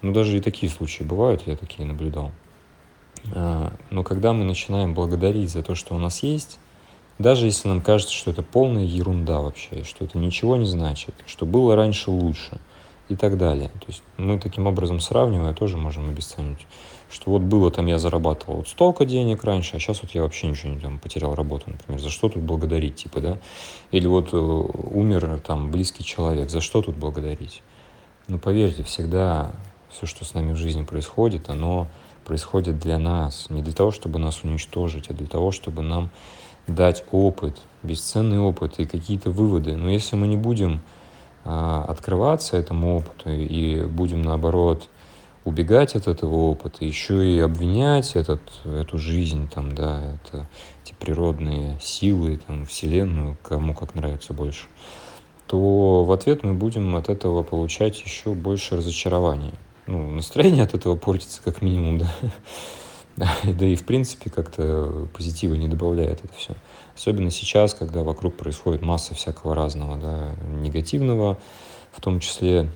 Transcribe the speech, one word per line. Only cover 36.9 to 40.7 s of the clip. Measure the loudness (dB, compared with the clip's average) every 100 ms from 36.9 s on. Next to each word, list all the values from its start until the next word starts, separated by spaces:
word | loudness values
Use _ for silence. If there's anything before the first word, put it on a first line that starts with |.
| 4 0
опыт, | 4 4 2 -6 -8 -16 -12
бесценный | -8 -6 -2 0 2 4
опыт | 2 2 -4 -4
и | -4
какие-то | -4 -4 -4 -2
выводы. | 2 4 4 0 -2
Но | 0
если | 0 0 0
мы | 2
не | 2
будем, | 0 2 2